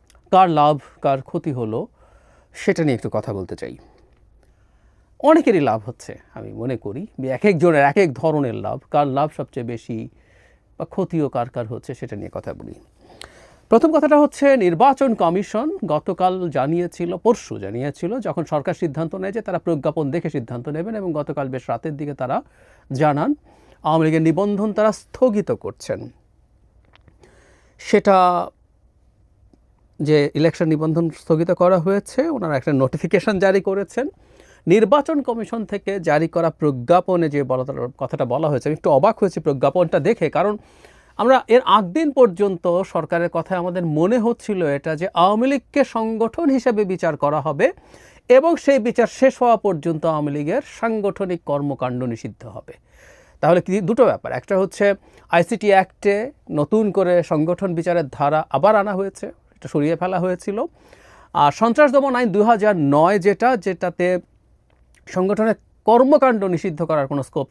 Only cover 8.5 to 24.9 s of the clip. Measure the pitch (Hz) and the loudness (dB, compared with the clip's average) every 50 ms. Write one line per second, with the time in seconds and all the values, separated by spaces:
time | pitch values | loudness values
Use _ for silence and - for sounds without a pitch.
8.5 | 107 107 101 101 107 139 _ - - 147 147 139 127 139 151 156 - - 139 - | -4 -6 -6 -6 -8 -8 _ -2 0 0 0 2 0 -2 -2 -2 -4 -8 -12 -10
9.5 | - 131 120 113 120 113 - - 120 110 117 123 _ _ _ _ _ _ _ _ | -8 -10 -8 -8 -10 -10 -10 -10 -10 -10 -10 -12 _ _ _ _ _ _ _ _
10.5 | _ _ _ _ _ - 165 - - - 185 - - 160 147 131 - 127 120 123 | _ _ _ _ _ -14 -12 -10 -6 -6 -6 -4 -2 -2 -2 -2 -2 -4 -6 -6
11.5 | - 123 120 107 123 113 - - 131 - 135 120 113 101 98 95 - 92 - - | -6 -10 -8 -8 -10 -12 -12 -14 -14 -12 -12 -12 -12 -12 -12 -12 -12 -12 -12 -12
12.5 | - - - 53 - - _ _ _ _ _ _ - - - - _ - - - | -14 -14 -14 -18 -20 -20 _ _ _ _ _ _ -20 -20 -20 -20 _ -20 -20 -20
13.5 | _ _ _ - 233 226 320 320 320 302 302 285 302 294 294 285 - - 277 277 | _ _ _ 2 2 4 4 4 2 2 2 4 4 4 4 4 2 2 4 4
14.5 | 269 254 196 175 170 156 233 277 269 - - 262 220 - 185 165 170 196 202 - | 4 4 4 2 2 4 4 4 4 4 2 0 0 2 0 0 0 0 -4 -4
15.5 | - 214 262 311 403 370 - 165 151 151 - - 180 - 185 185 185 190 180 170 | -4 -4 -4 -4 -6 -6 -4 -2 -2 -2 -2 -4 -4 0 0 0 0 0 -6 -4
16.5 | - 139 131 143 165 175 175 170 - - 175 170 185 175 - 220 240 - - - | -2 -2 -2 0 0 -2 -2 -4 -6 -8 -8 -6 -6 -2 2 0 0 0 -2 -12
17.5 | - 107 101 98 107 120 131 143 139 - - 175 226 262 208 185 - 180 156 - | -12 -10 -10 -8 -8 -6 -6 -6 -8 -6 -8 -6 -6 -6 -6 -6 -6 -6 -6 -4
18.5 | 165 147 - 190 165 - 180 160 131 156 165 156 - 190 185 196 196 226 214 - | -4 -4 -4 -4 -6 -4 -4 -6 -4 -4 -6 -6 -6 -8 -8 -8 -8 -8 -8 -6
19.5 | 180 160 - 175 165 147 131 160 147 165 151 139 139 175 - 165 - 143 117 - | -6 -6 -2 -2 -4 -2 -2 -4 -2 -2 -4 -2 -4 -4 -4 -4 -6 -6 -8 -8
20.5 | 120 120 120 156 147 156 175 220 220 214 190 175 156 151 147 - 147 147 139 131 | -10 -10 -10 -8 -8 -8 -8 -8 -8 -8 -6 -6 -6 -6 -6 -6 -6 -6 -6 -6
21.5 | 127 127 - - 120 117 - 160 151 139 151 147 143 - 131 123 143 226 302 _ | -8 -10 -6 -6 -8 -6 -6 -8 -10 -8 -10 -10 -8 -8 -6 -4 -4 -6 -6 _
22.5 | _ _ _ _ _ _ _ - 139 127 156 151 143 143 160 269 294 - _ _ | _ _ _ _ _ _ _ -10 -4 0 2 2 2 2 0 -2 -2 -4 _ _
23.5 | _ _ _ _ - _ - 156 156 160 160 160 156 160 160 160 156 170 202 208 | _ _ _ _ -20 _ -4 0 0 2 2 2 2 2 2 2 2 2 0 -2
24.5 | 208 196 208 220 196 214 214 220 | -2 -2 -2 -4 0 0 0 0